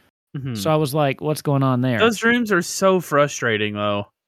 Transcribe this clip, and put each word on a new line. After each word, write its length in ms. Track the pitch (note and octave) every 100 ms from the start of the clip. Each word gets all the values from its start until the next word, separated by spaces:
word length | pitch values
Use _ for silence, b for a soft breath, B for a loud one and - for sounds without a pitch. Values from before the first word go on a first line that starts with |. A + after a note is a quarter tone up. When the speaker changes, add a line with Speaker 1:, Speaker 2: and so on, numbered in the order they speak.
| _ _ _ D3
Speaker 1:
Mm-hmm. 200 | C3 A2
Speaker 2:
So 140 | B2
I 60 | D#3
was 180 | D3+
like, 280 | D3+ C#3+ C3
"What's 200 | D3+ D3+
going 220 | - C#3
on 160 | C3+ B2
there?" 200 | B2+ A#2
Speaker 1:
Those 240 | A3+ G#3+
rooms 280 | A3+ A#3+ A3+
are 100 | F3+
so 380 | F3 - F#3+ F#3
frustrating, 760 | - D3 D3 - B2 G#2+ G#2+ G#2
though. 340 | G#2 G2+ G2+ _